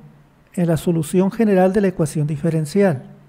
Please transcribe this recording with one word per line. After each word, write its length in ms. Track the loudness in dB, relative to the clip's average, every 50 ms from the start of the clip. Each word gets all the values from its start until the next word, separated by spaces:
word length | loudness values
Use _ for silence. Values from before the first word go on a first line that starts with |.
| -18 -20 -20 _ _ _ _ _ _ _ -4
en 120 | -2 0
la 100 | 0 0
solución 540 | 0 0 0 -2 -2 -2 0 0 0 0 0
general 420 | 0 0 0 2 4 4 4 2 2
de 100 | 2 0
la 60 | 0
ecuación 380 | 0 -2 -2 -2 -2 -2 -2
diferencial. 760 | -2 -4 -4 -2 -2 -2 -2 -2 -2 0 2 2 2 0 -2 -6 -14 -20 -20 -20